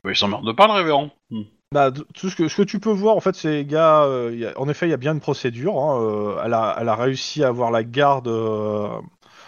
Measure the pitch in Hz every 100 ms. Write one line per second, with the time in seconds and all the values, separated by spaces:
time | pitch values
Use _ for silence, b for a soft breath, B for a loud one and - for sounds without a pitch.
0 | 98 95 104 98 107 110 208 208 165 147
1 | 143 _ _ 113 104 _ _ 143 139 131
2 | - - 190 - 160 - 202 208 214 208
3 | 208 208 190 185 165 151 143 151 160 151
4 | 143 131 120 117 113 - 139 143 175 139
5 | 135 156 151 139 127 117 151 185 151 131
6 | 110 104 104 90 113 117 110 - 117 110
7 | 123 131 - 151 139 120 120 117 117 123
8 | 143 139 123 113 110 107 107 104 104 113
9 | - _ b b